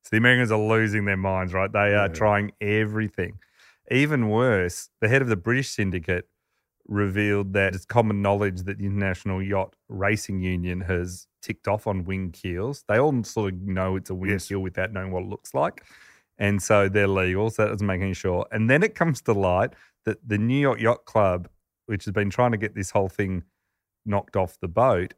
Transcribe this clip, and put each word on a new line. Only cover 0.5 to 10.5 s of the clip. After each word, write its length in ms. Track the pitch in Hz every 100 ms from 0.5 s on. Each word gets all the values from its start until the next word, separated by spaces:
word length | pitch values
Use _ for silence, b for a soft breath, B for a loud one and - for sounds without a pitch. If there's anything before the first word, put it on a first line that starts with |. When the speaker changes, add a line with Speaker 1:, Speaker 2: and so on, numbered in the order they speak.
Speaker 1:
are 60 | 110
losing 460 | 107 110 110 104 101
their 100 | 95
minds, 360 | 95 95 92
right? 180 | 92 101
They 220 | 107 101
are 140 | 101 98
Speaker 2:
Yeah. 0 |
Speaker 1:
trying 440 | 82 107 104 104 _
everything. 760 | 104 107 107 110 107 - 90 101 b b b b -
Even 380 | 123 147 147 110
worse, 640 | 110 127 101 90 - - _
the 80 | 107
head 140 | 135
of 60 | 127
the 80 | 101
British 340 | 98 127 131
syndicate 580 | - 98 90 82 90 - _ _ _ _ _ -
revealed 640 | 104 101 98 104 101 98
that 200 | 98 95
it's 100 | 92
common 380 | - 120 113 101
knowledge 400 | 101 101 101 90
that 160 | 92 98
the 80 | 101
International 560 | 101 98 92 101 95
Yacht 320 | 95 98 95 _ _
Racing 520 | 101 98 107 - 95
Union 420 | 92